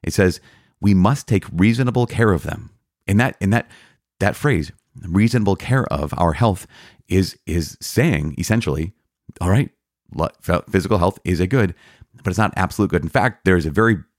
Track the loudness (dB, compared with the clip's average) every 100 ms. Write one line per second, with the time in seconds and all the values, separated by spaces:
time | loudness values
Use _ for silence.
0 | -4 2 2 2 _ _ _ _ 2 4
1 | 4 2 0 -2 -2 0 2 2 0 0
2 | -2 0 2 2 -2 -10 -14 _ _ _
3 | -2 2 2 0 0 0 -2 -18 _ _
4 | _ _ -4 -2 -2 -2 -4 -12 _ -18
5 | -2 2 2 2 0 -2 0 -2 0 -4
6 | -6 0 0 2 0 0 -8 -20 -20 _
7 | _ 0 0 -4 -6 -4 -4 -10 -6 0
8 | 2 0 -4 -6 -2 -2 0 -4 -6 -10
9 | _ _ _ -6 0 2 0 _ _ _
10 | _ -6 -6 -6 -4 -4 0 -2 0 0
11 | 0 -2 -4 -2 0 0 0 -4 _ _
12 | -20 _ -6 -2 -2 -2 -6 -2 0 0
13 | -2 0 -2 0 2 2 2 2 2 2
14 | -4